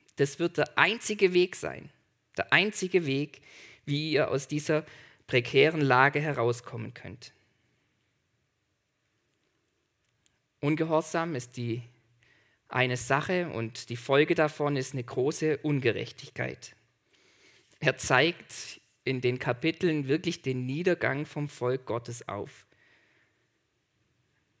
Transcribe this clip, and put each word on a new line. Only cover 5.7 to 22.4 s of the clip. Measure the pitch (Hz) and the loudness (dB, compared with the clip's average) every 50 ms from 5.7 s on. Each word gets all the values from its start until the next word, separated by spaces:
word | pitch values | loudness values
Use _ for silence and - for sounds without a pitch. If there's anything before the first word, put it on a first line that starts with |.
| 165 156 | 4 2
Lage | 143 135 127 127 135 143 143 147 | 2 4 6 6 6 4 4 0
herauskommen | 151 156 139 123 117 120 120 - - - - 113 113 - - | -2 -2 -2 0 0 0 0 -2 -6 -10 -12 -10 -10 -12 -12
könnt. | - - 95 90 - - - - _ _ _ _ _ _ _ _ _ _ _ _ _ _ _ _ _ _ _ _ _ _ _ _ _ _ _ _ _ _ _ _ _ _ _ _ _ _ _ _ _ _ _ _ _ _ _ _ _ _ _ _ _ _ _ _ _ _ _ _ _ _ _ _ _ | -14 -14 -14 -14 -14 -18 -20 -20 _ _ _ _ _ _ _ _ _ _ _ _ _ _ _ _ _ _ _ _ _ _ _ _ _ _ _ _ _ _ _ _ _ _ _ _ _ _ _ _ _ _ _ _ _ _ _ _ _ _ _ _ _ _ _ _ _ _ _ _ _ _ _ _ _
Ungehorsam | 147 143 156 156 160 165 160 160 160 - - 170 165 170 156 | -2 0 0 0 0 0 2 0 0 0 -2 -4 -2 -2 -4
ist | 127 120 - - 123 | -6 -6 -8 -8 -8
die | 120 120 117 123 120 - _ _ _ _ _ _ _ _ _ _ _ _ _ _ _ _ | -4 -4 -4 -6 -8 -12 _ _ _ _ _ _ _ _ _ _ _ _ _ _ _ _
eine | - 127 127 127 123 120 | 0 0 2 2 0 -2
Sache | - - 135 143 151 - 185 180 175 156 | 0 0 0 0 0 0 -2 -2 -2 -4
und | - 113 113 113 - - - - | -4 -6 -6 -6 -8 -12 -12 -10
die | 120 120 | -10 -10
Folge | - - 135 143 156 - 165 | -2 2 4 4 4 4 4
davon | 165 156 147 - - 147 143 143 | 2 2 0 0 -2 -2 0 0
ist | 135 127 - - | -2 -2 -4 -6
eine | 131 117 | -8 -8
große | 117 - 131 127 147 160 - 156 156 147 143 | -4 -4 -2 0 0 0 0 0 0 0 0
Ungerechtigkeit. | - 151 147 135 120 117 101 101 117 - - - - - - - 127 - 65 - - - - _ _ _ _ _ _ _ _ _ _ _ _ _ _ _ _ _ _ _ _ _ | 0 -2 -2 2 2 0 0 0 -4 -8 -10 -14 -18 -16 -8 -8 -6 -6 -8 -10 -14 -20 -20 _ _ _ _ _ _ _ _ _ _ _ _ _ _ _ _ _ _ _ _ _
Er | - - - - | 0 0 2 2
zeigt | - - 139 127 147 170 175 - - - - - - - - - _ _ _ _ _ | 2 4 6 6 6 4 2 -2 -10 -14 -12 -12 -12 -12 -14 -18 _ _ _ _ _
in | 131 131 127 | -4 -2 0
den | 123 123 127 123 | 0 0 -2 0
Kapiteln | - 131 123 120 - 160 165 - 190 170 156 151 139 131 | -2 -2 -2 0 0 -2 -2 0 0 0 2 0 0 0
wirklich | 147 165 180 165 160 - - | 0 0 0 -4 -6 -4 -4
den | 135 127 127 127 127 | -4 -4 -2 -4 -4
Niedergang | 135 156 175 180 175 - - 120 135 143 143 | -4 0 2 0 2 2 2 0 0 -2 -6
vom | - - 151 147 143 | -6 -6 -6 -6 -6
Volk | - - 123 123 127 131 - - | -6 -4 -2 -2 -2 -2 -4 -6
Gottes | 110 120 120 - 120 120 - - | -6 -6 -6 -8 -12 -10 -8 -8
auf. | 98 104 | -8 -8